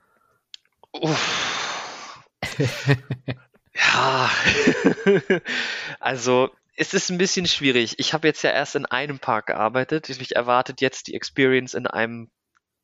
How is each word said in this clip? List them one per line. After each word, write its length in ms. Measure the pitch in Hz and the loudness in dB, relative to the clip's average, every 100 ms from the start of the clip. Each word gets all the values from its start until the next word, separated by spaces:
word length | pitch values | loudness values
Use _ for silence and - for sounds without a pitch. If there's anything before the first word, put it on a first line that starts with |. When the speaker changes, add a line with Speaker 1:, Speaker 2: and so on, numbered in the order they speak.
| _ _ _ _ _ - _ _ _ | _ _ _ _ _ -20 _ _ _
Speaker 1:
Uff. 1300 | 156 156 147 - - - - - - - - - - - _ | -4 0 0 -2 -4 -4 -6 -8 -8 -12 -14 -16 -20 -20 _
Speaker 2:
<laughs> 540 | - - 131 - 131 131 - 131 - - _ _ _ - | -8 -2 -2 0 0 0 0 -8 -8 -12 _ _ _ 0
Speaker 1:
Ja. 540 | - - 135 131 123 - - - - - 180 - 196 | 2 4 2 2 2 2 2 2 2 4 2 2 4
<laughs> 960 | 196 - 175 - - - - - - | 4 4 0 -2 -6 -4 -6 -10 -6
Also, 500 | - 131 120 127 131 - _ - | -4 0 4 4 4 -2 _ -6
es 180 | 156 | -2
ist 160 | 185 - | 0 0
ein 80 | 180 | 0
bisschen 280 | 196 190 175 | 0 0 0
schwierig. 500 | - 139 123 113 - | 2 4 4 2 -2
Ich 140 | 131 | -2
habe 140 | 156 156 | 2 2
jetzt 160 | - | 2
ja 80 | 147 | 2
erst 240 | 123 143 143 | 2 0 -4
in 100 | - | -2
einem 340 | 123 147 139 | -2 -4 -4
Park 280 | - 110 - | 0 0 0
gearbeitet. 600 | - 110 127 127 156 - 127 | 0 0 0 0 -2 -4 -10
Mich 160 | 127 120 | -4 -2
erwartet 460 | 120 123 127 135 | 2 2 2 -2
jetzt 260 | 131 - - | -2 -2 -10
die 80 | - | -10
Experience, 580 | - - 131 131 127 | -6 0 2 2 0
in 140 | - - | -6 -4
einem 420 | 101 113 117 113 _ _ _ _ _ | -2 -4 -6 -14 _ _ _ _ _